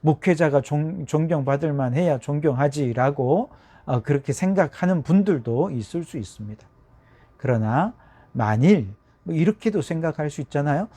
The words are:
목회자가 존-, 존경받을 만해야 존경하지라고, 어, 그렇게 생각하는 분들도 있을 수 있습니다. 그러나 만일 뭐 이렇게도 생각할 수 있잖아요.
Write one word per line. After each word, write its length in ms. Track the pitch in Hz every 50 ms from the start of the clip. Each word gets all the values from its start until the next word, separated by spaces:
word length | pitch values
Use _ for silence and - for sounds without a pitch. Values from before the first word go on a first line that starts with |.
목회자가 600 | - 156 147 - - 185 175 156 170 151 139 143
존-, 440 | 131 - 147 147 151 160 185 - 135
존경받을 640 | - - 156 160 160 170 143 135 135 139 143 156 156 143
만해야 440 | 143 131 123 123 151 180 170 143 123
존경하지라고, 1300 | - - 147 147 151 156 131 127 143 147 139 147 143 120 113 127 127 139 143 - 131 123 151 196 254 - - - _ _ - - _
어, 160 | - 131 120
그렇게 320 | - - 147 139 - - 135
생각하는 680 | - 185 185 196 180 170 143 - - 180 180 185 165 131
분들도 680 | - 165 196 196 208 175 135 113 120 117 127 170 202
있을 320 | 147 120 104 - - 170 165
수 140 | - -
있습니다. 480 | 139 101 - - - 110 104 107 - - _ _ _ _ _ - - _ _ _ _ - _ _
그러나 560 | _ - 127 123 113 110 107 117 143 185 226 - _ - - _ - - _
만일 600 | - - 110 107 107 110 135 180 208 165 107 95 101 _ _ _ _ _ _
뭐 120 | 170 165
이렇게도 460 | 156 143 208 214 - - 220 202 180
생각할 480 | 143 - 175 160 165 160 151 - 151 151
수 120 | - -
있잖아요. 460 | 135 _ - 143 143 147 143 156 208 - -